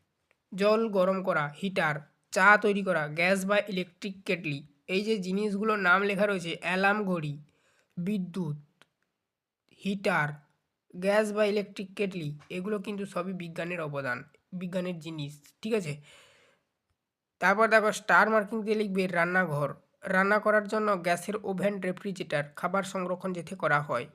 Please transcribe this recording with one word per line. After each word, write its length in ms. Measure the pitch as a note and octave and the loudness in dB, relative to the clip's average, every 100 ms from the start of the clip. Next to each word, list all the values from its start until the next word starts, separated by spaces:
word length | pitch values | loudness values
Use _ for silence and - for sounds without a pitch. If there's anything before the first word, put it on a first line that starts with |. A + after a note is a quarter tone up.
| _ _ _ _ _ | _ _ _ _ _
জল 340 | F#3+ G3+ A3 A3+ | 0 2 4 2
গরম 340 | G3 F#3 F#3+ | 2 2 2
করা, 320 | F#3+ D#3+ D3 D3 | 0 0 -2 -4
হিটার, 380 | G3 F#3+ D#3 D3 - _ _ | -4 0 0 -2 -8 _ _
চা 280 | - F#3+ G#3 | 4 8 8
তৈরি 200 | G#3 G3+ | 6 2
করা, 260 | F#3+ E3+ D3+ | 0 -2 -2
গ্যাস 360 | D3+ F3 G3 | 0 2 2
বা 140 | F#3+ G#3 G#3 | 2 0 0
ইলেকট্রিক 560 | F#3 F3 _ G#3 F#3+ | -4 -6 _ -12 -8
কেটলি। 420 | - F3 D#3+ C#3+ D3+ _ - | -4 -4 -4 -6 -10 _ -4
এই 160 | F#3 | -2
যে 160 | G#3+ A3 | 0 -2
জিনিসগুলোর 600 | F3+ F#3+ G#3+ G3 A3 G#3+ | 0 -2 0 0 0 2
নাম 240 | F3+ F#3 | 4 4
লেখা 240 | G3+ G3 G#3 | 4 2 2
রয়েছে, 300 | F#3+ E3 E3 | 0 -4 -6
অ্যালার্ম 440 | E3 F#3 G3 G#3+ | -2 2 2 2
ঘড়ি, 340 | G3 F3 D3+ C#3+ - _ _ _ _ - | 0 -2 -4 -8 -14 _ _ _ _ -6
বিদ্যুৎ, 600 | F3 G#3 F3 F#3+ D#3+ D3 - _ _ _ _ _ _ _ _ _ _ _ | -4 -2 -4 -4 -4 -6 -12 _ _ _ _ _ _ _ _ _ _ _
হিটার, 440 | G3 G3+ G3+ E3+ D3 D3 _ _ _ _ _ F3+ | -6 -4 0 0 0 -4 _ _ _ _ _ -4
গ্যাস 360 | F#3+ G#3 G#3+ | 2 2 2
বা 120 | G#3 | 2
ইলেকট্রিক 500 | G#3+ G#3 G3 - F#3+ | 2 2 -4 -8 -10
কেটলি, 440 | - G3 F3+ D3+ D3 - | -6 -4 -4 -8 -8 -10
এগুলো 280 | F3+ F#3 G#3+ | -8 -4 -6
কিন্তু 280 | G3 G3+ G3 | -6 -8 -6
সবই 260 | - F3+ | -6 -6
বিজ্ঞানের 480 | F#3 E3+ E3+ E3+ F3 | -8 -8 -8 -6 -6
অবদান, 440 | D3 C#3+ C3+ B2 - _ _ | -6 -4 -4 -6 -10 _ _
বিজ্ঞানের 460 | F#3 F3+ F#3 F3+ E3+ | -10 -6 -4 -4 -6
জিনিস, 420 | D#3+ D#3+ C#3+ - - _ | -10 -8 -10 -12 -20 _
ঠিক 120 | A3 | -4
আছে? 260 | A3 D#3+ D3 - - - _ _ _ _ _ _ _ _ _ _ _ | -2 -4 -8 -14 -20 -20 _ _ _ _ _ _ _ _ _ _ _
তারপর 300 | F3+ G3+ A3 | 2 4 4
দেখো, 240 | A3 G#3 | 4 4
স্টার 380 | F#3+ - F3+ G#3 | 0 4 6 6
মার্কিং 320 | A3 G3+ A3+ | 4 2 -4
দিয়ে 140 | G#3 A3 | -2 -2
লিখবে 300 | G#3 F#3+ F#3 | 0 0 0
রান্নাঘর, 680 | F3 E3+ F#3 F3 D3 C#3 - _ _ | 2 2 2 0 0 -2 -6 _ _
রান্না 360 | - F#3 G3 G#3 | -2 2 2 2
করার 300 | G#3+ G#3+ G3+ | 4 2 0
জন্য 340 | G#3+ G#3+ F#3+ | 0 0 0
গ্যাসের 320 | F3 F3 F3 G#3 | 0 -2 -2 -6
ওভেন, 380 | G3 F#3 G3+ G3+ | -6 -2 -2 -2
রেফ্রিজারেটর, 640 | F#3 F#3 G3+ F3+ E3 D3+ D3 - | -4 -6 -8 -8 -4 -4 -4 -6
খাবার 260 | F3+ F#3+ | -2 -2
সংরক্ষণ 500 | F#3+ F#3+ F3+ F3+ F#3+ | -2 -6 -4 -4 -6
যেতে 240 | F3 D#3+ F#3 | -8 -10 -4
করা 240 | D#3 D3 | 2 2
হয়, 260 | D3 B2 C#3 | 2 -4 -4